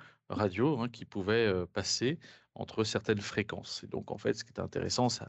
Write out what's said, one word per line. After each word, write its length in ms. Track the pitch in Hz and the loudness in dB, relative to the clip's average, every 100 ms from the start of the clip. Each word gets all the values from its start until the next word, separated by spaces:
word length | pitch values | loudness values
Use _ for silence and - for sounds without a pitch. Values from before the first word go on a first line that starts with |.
| - _ _ | -12 _ _
radio, 500 | - 104 95 139 131 | 0 2 4 2 2
hein, 100 | 120 | -2
qui 160 | 113 - | -6 -8
pouvaient, 420 | 104 95 117 110 | -4 2 4 4
euh, 180 | 92 87 | 4 0
passer 540 | - 92 - 120 165 - - _ - | -2 0 2 2 0 -8 -20 _ -10
entre 280 | - - | -6 0
certaines 380 | 110 104 - 107 | 0 0 2 0
fréquences. 600 | 101 - 104 95 - - | 0 -2 -2 -4 -8 -12
Et 40 | - | -6
donc, 240 | - - | -6 -6
en 80 | 110 | -2
fait, 140 | 113 113 | 0 -2
ce 80 | |
qui 80 | - | -4
est 80 | - | -6
intéressant, 500 | 92 - 92 - 123 | -4 -2 -2 2 2
c'est 140 | - | 0